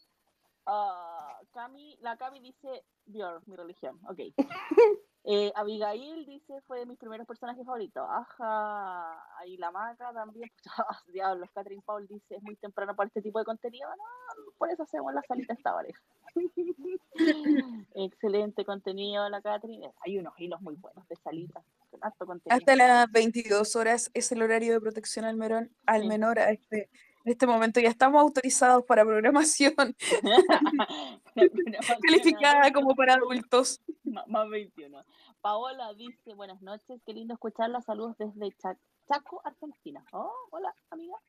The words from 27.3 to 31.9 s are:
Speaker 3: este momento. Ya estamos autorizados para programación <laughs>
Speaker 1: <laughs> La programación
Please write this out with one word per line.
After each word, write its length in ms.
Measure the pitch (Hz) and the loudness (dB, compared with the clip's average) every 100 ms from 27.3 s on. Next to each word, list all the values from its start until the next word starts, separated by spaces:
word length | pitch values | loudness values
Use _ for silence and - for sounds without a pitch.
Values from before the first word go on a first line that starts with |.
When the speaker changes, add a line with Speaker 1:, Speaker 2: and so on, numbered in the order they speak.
Speaker 3:
este 140 | 240 254 | 2 4
momento. 340 | 226 226 240 | 4 2 4
Ya 80 | 226 | 4
estamos 320 | 226 262 294 | 6 6 8
autorizados 640 | 294 285 262 - 247 247 | 6 4 0 4 6 6
para 220 | 247 220 220 | 6 6 6
programación 680 | 214 233 285 311 - 277 | 4 4 4 4 4 4
<laughs> 480 | 311 254 - - 440 | 4 0 -2 -2 0
Speaker 1:
<laughs> 1000 | 202 370 370 339 294 277 208 - - - _ | 6 8 8 6 2 0 -2 -6 -14 -18 _
La 140 | - 359 | 4 4
programación 500 | 226 339 - - | 4 -4 -4 -2